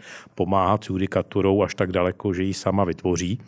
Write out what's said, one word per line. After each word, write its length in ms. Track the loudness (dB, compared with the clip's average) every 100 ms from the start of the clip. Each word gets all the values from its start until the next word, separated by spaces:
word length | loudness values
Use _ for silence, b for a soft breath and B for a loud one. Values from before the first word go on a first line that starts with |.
| B B B
pomáhat 500 | -4 0 2 4 2
s 40 | 0
judikaturou 760 | -4 -2 -2 -2 0 2 4
až 120 | 2
tak 180 | 0 -2
daleko, 420 | 0 0 -2 -4
že 80 | -2
ji 120 | -2
sama 300 | -2 0 0
vytvoří. 540 | 0 0 -2 0 -2 -4